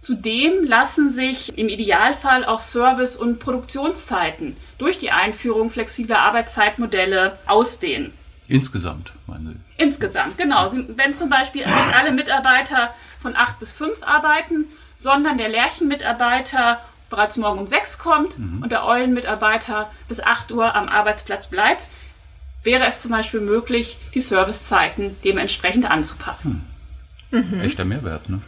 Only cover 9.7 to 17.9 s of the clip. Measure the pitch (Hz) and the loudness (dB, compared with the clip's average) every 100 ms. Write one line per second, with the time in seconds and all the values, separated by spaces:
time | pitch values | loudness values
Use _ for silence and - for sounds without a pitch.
9.7 | - 302 277 202 - 302 - 294 240 190 | 0 0 0 -4 -2 -4 -2 0 2 0
10.7 | 254 - 226 269 285 330 262 262 285 - | -2 -6 0 0 0 0 2 0 -4 0
11.7 | - - 247 294 262 294 269 262 254 269 | 2 4 4 2 0 0 2 4 4 4
12.7 | 269 233 - - - 247 - 240 - 220 | 0 0 -4 -20 -12 -6 0 0 -2 -14
13.7 | - 302 440 - 302 302 311 330 320 302 | -8 -6 -6 0 2 4 2 0 -4 -4
14.7 | - - - 262 277 302 262 220 220 - | -8 -20 -10 0 2 4 0 0 2 0
15.7 | - 302 285 - 233 247 254 254 269 240 | 0 -2 0 -2 0 2 2 0 2 2
16.7 | 233 - - - 202 208 240 208 196 196 | 2 -4 -20 -10 0 0 0 -2 -2 0
17.7 | 269 - | -2 -2